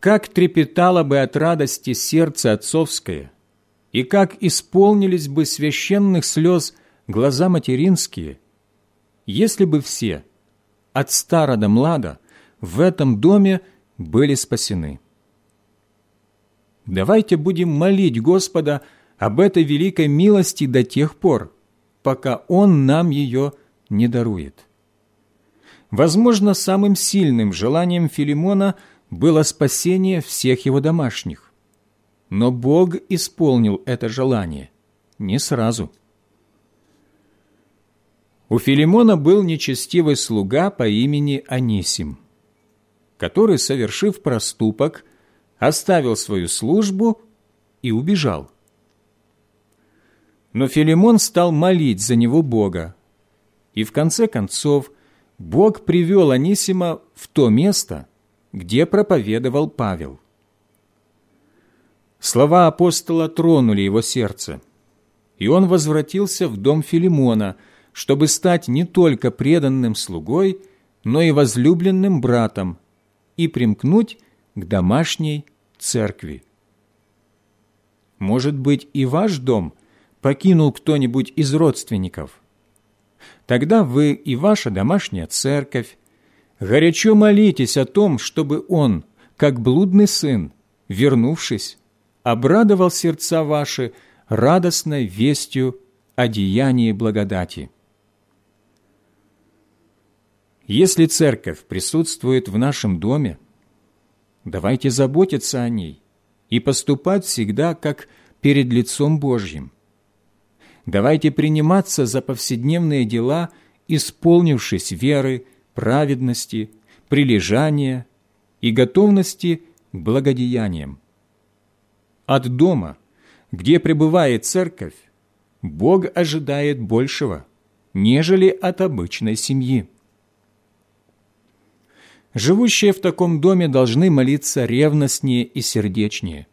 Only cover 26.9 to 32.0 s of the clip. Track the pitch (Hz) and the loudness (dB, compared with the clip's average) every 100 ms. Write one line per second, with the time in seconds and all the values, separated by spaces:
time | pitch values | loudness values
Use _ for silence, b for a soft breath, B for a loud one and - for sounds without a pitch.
26.9 | 196 - 196 170 120 104 87 107 151 175 | 0 0 0 2 2 0 -2 -2 0 0
27.9 | 175 165 - 143 147 175 202 196 185 b | 0 -2 -2 -4 -2 0 0 0 -4 b
28.9 | b _ 82 151 156 151 - 143 - 175 | b _ -2 2 2 0 0 -2 -2 -2
29.9 | 190 190 180 139 - 127 123 - 135 143 | 0 0 -2 -4 -6 -2 0 0 0 0
30.9 | 165 135 - - - _ _ _ _ _ | -2 -2 -6 -12 -14 _ _ _ _ _
31.9 | _ | _